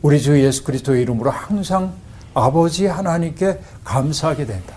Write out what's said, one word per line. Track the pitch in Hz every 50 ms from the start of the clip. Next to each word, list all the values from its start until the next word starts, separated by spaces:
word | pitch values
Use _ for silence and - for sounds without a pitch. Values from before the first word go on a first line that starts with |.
우리 | - 151 143 147
주 | 143 143 147 143
예수 | 135 139 131 135 -
그리스도의 | - 139 135 - 139 135 123
이름으로 | 123 120 123 117 113 135
항상 | 123 - - - 208 208 190 - 185 190 185 185 180 - - - - - - - -
아버지 | - 117 123 139 165 165 170 156 170 190
하나님께 | 202 180 160 190 185 165 170 170 165 165 - 185 196 190 190 - - - - -
감사하게 | - - 131 135 151 156 143 - 160 151 131 147
된다. | 110 107 95 90 - -